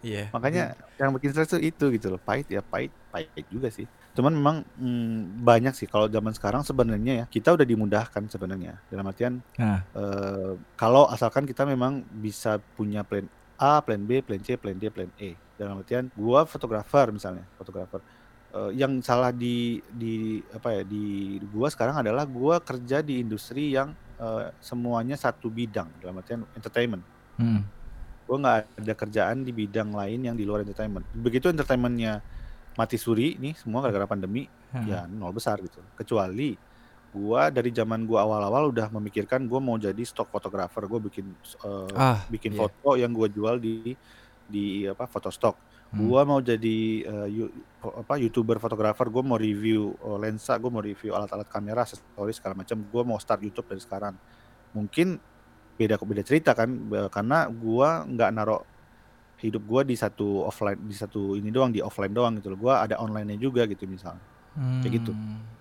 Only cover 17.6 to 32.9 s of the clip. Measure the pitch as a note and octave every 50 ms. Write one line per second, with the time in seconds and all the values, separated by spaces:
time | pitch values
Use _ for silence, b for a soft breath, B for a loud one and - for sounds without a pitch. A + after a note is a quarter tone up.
17.6 | F#2 - F#2 F#2 F#2 F#2 - F#2+ - b b b b b b b - - - -
18.6 | G#2+ G2+ G2 C3 C3+ C3+ C3+ B2+ B2 - B2 A#2+ B2+ B2 B2 B2 A#2+ A#2+ A#2+ A#2+
19.6 | A#2+ A#2+ A#2 - - - - A#2+ A#2 A2+ A2+ A2 A2 A2 A2 G#2 - - A2 A2
20.6 | - B2 A2+ G2 F#2+ F#2+ G#2 G#2 G#2 G#2 G2+ G2 G2 G2 G2 G2 G2 G2+ G#2 G#2+
21.6 | B2 D3 - - A#2 A#2+ C#3+ D3+ B2 G#2+ A2 C3 D3+ C#3+ C3 A#2+ B2+ D3 E3+ F3
22.6 | - - C3+ B2+ B2 A#2+ C3+ C#3+ D#3 D3 C#3 B2 A#2+ A2+ G#2+ G#2 - - A#2+ C3+
23.6 | D3 D3 C3+ C3 C3+ D3 D#3 - - - - - A#2+ A2+ A2+ A2+ G#2+ - - -
24.6 | - - - A#2+ A#2+ A#2+ A#2+ A#2 A2+ B2 C#3+ D3 - B2+ A#2 - - A#2 A2 A#2
25.6 | A#2+ A#2 G2+ G#2+ F2 E2 E2 F2 F2+ F2+ F#2 F#2+ F#2 - A#2 A#2 A2+ - - A#2
26.6 | G#2 A2+ - A#2+ A#2+ A#2+ A2 F#2 F2 - - - - - - - A#2 A#2 A2+ G#2
27.6 | G2+ G2+ - - - - - - - - - - - - B2 C#3 C#3+ C3 A#2 A2
28.6 | G#2+ - - - G#2+ G#2+ G#2+ - - G#2 G#2 A2 G2 F2+ A2+ C3 C3+ B2+ A#2+ A2+
29.6 | G#2+ G2+ G2+ A2+ G#2+ G#2+ G#2 G#2 G2+ G2 A2 B2 C3 A#2+ A#2 A#2 G#2 G2+ G#2 G#2
30.6 | G#2 G2+ G2 - A2 G#2+ G2+ F#2 - - - A2+ A#2 B2 A#2 C3 - F#3 E3+ D#3
31.6 | C#3 - C#3 B2 B2 B2 A#2+ A#2+ A#2 A2 G#2+ G#2 - B B B B B B B
32.6 | B B B - A2+ -